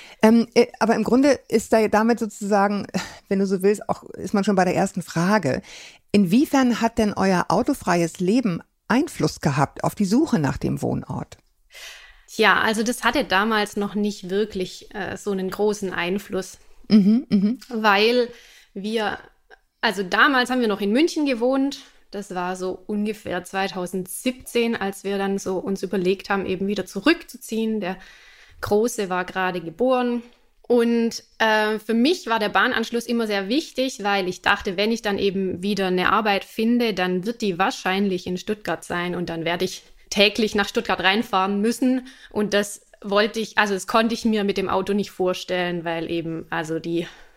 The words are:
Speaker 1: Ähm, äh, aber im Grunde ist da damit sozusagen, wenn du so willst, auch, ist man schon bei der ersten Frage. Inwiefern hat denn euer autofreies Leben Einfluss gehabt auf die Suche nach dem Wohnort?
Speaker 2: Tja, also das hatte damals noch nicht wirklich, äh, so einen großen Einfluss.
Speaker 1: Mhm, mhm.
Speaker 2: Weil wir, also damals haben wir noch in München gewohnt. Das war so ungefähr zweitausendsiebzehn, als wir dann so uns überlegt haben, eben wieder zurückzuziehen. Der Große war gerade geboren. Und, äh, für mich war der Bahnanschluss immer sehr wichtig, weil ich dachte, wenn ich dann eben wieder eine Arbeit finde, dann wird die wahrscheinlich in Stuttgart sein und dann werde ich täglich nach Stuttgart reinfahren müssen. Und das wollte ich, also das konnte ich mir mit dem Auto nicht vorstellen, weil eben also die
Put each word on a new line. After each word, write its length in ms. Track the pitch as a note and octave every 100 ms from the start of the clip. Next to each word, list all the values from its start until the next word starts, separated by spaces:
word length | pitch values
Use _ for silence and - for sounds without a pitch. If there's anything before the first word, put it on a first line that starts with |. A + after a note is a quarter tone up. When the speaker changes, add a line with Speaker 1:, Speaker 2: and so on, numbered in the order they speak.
| - -
Speaker 1:
Ähm, 240 | A3 A#3 A3
äh, 140 | - A#3+ -
aber 160 | A3
im 80 | A3
Grunde 380 | G3+ A#3+ C#4+ C4 -
ist 240 | A3 -
da 160 | A3+ G#3+
damit 320 | G#3 A3 A#3
sozusagen, 640 | A3 - G3+ G3+ G3+ G3+ - F#3+ - - -
wenn 120 | G3
du 60 | G3
so 140 | F#3+
willst, 280 | F#3+ G#3 -
auch, 160 | -
ist 280 | - - F#3
man 120 | G#3
schon 100 | G3
bei 100 | F#3+
der 120 | F3+ E3
ersten 260 | G3 -
Frage. 600 | - - F3 G#3+ D3+ - - - - - _
Inwiefern 680 | G#3 F#3 A3 D#4 C#4 B3+ A3
hat 160 | A3+ A3+
denn 140 | G#3+
euer 340 | - F#3+ F#3 -
autofreies 720 | F3 B3+ C#4 - F3 E3+ -
Leben 420 | F3+ A#3 A#3+ E3 - _ -
Einfluss 540 | A3+ D#4+ - D3+ -
gehabt 420 | E3 C3+ C#3+ -
auf 140 | D#3+ -
die 100 | G3
Suche 320 | A#3 D#4+ G#3+
nach 200 | C#3 C3+
dem 220 | - C#3
Wohnort? 580 | A#2+ C3+ - - - - _ _ _ - - - - - -
Speaker 2:
Tja, 320 | - G#3+ F#3
also 240 | G#3+ A3
das 180 | A3+ B3
hatte 220 | A#3 C#4+
damals 520 | F#3 F#3 G#3+ G#3+ G#3 -
noch 200 | G3+ G3
nicht 340 | G#3 G3+ F3+
wirklich, 640 | G3 G#3+ G3+ F#3 - -
äh, 220 | G#3+ F#3 F#3
so 160 | -
einen 180 | G3 F#3+
großen 420 | F#3 G#3 G3+ F#3+
Einfluss. 680 | - F3 G3+ - F#3+ F#3 - - - -
Speaker 1:
Mhm, 380 | G#3 F#3+ A3+ D#4
mhm. 300 | G#3 G#3 C4 -
Speaker 2:
Weil 600 | A#3 G#3+ G3+ A3 A#3+ A#3+ - - - _
wir, 460 | G3+ G3 A3+ G#3 - - _ _ - _ _
also 200 | A#3 F#3+
damals 460 | F#3 G3+ C#4 C4 B3
haben 140 | B3+
wir 60 | A3+
noch 120 | G3+
in 120 | G3+
München 340 | A3+ E4+ E4 D4
gewohnt. 540 | A#3 B3 C4+ C#4 C#4 - _ _
Das 220 | G3+ G3
war 200 | F3+ F3+ F#3
so 220 | F#3 - -
ungefähr 560 | G#3+ G#3 G#3 - F3+
zweitausendsiebzehn, 1300 | F3 G3 F#3+ F3+ F3+ F#3+ F#3 - B3+ B3 - A#3+ A#3 A#3
als 260 | G3 G3
wir 160 | F#3+ G3
dann 200 | G3 G3
so 200 | - F#3
uns 240 | - G3
überlegt 480 | F#3+ G3+ F3+ F#3+ -
haben, 160 | G3 F#3+
eben 220 | F3+ G3
wieder 180 | G#3 -
zurückzuziehen. 960 | G3 C#4+ E4 - - - A3 A3 A3
Der 180 | F3 F#3+ - - - - - -
Große 500 | - G#3 A#3 - G3
war 140 | F3+
gerade 360 | - F#3+ F#3 F3+
geboren. 600 | E3 D#3+ B3+ B3+ B3 A#3+ A#3 _ _ _
Und, 640 | - A#3+ A#3 A#3 A3+ - - -
äh, 400 | A3 G#3+ G#3+ G#3+
für 140 | -
mich 320 | A3+ B3+ F#4 -
war 100 | A3+
der 100 | G#3
Bahnanschluss 580 | F#3 A3 A3+ A3+ A#3 -
immer 200 | A#3 A3+
sehr 220 | G3+ G3
wichtig, 540 | C4 - - C4 -
weil 260 | G3+ G3+ F3+
ich 120 | F#3
dachte, 360 | - G3+ G#3+ F3+
wenn 160 | G#3
ich 100 | A3+
dann 160 | G#3+ G3+
eben 440 | G3 F#3 F#3+ F3
wieder 260 | G3 G3+ F#3+
eine 220 | F3+ F3+
Arbeit 340 | G#3 A3 G3
finde, 500 | - - A3 A#3+ A#3
dann 320 | F#3+ F3+ F3+ F#3
wird 160 | A#3
die 160 | G#3 E3+
wahrscheinlich 680 | G3 - F#3+ F#3+ G3+ F3+ F3+
in 120 | F3+
Stuttgart 460 | - G#3+ - E3
sein 300 | - F3 F3
und 140 | F3 E3+
dann 160 | E3
werde 200 | D#3+ F3
ich 180 | F#3 - - - -
täglich 460 | G3 G3+ G#3 G#3+
nach 140 | G#3 G3
Stuttgart 320 | - - F#3
reinfahren 600 | F3+ G3+ A#3+ F#3+ F#3+ G3+
müssen. 460 | G#3+ A#3 C4 C4 B3+ - -
Und 240 | - G#3
das 280 | G3+ G#3 - _ -
wollte 380 | G#3 G3 A3 A3+
ich, 180 | G#3+ -
also 160 | G#3
das 140 | G3 -
konnte 260 | A#3 A3+
ich 100 | A3+
mir 200 | A#3 G#3+
mit 120 | G3+ G3
dem 120 | F#3+
Auto 260 | F#3+ F#3+
nicht 160 | G3+ G3
vorstellen, 720 | - F#3 F3+ - F3+ F3 F3
weil 260 | E3 E3 E3
eben 360 | E3+ E3 E3 -
also 280 | E3 D#3+ D#3+
die 280 | E3 E3+ E3+ - -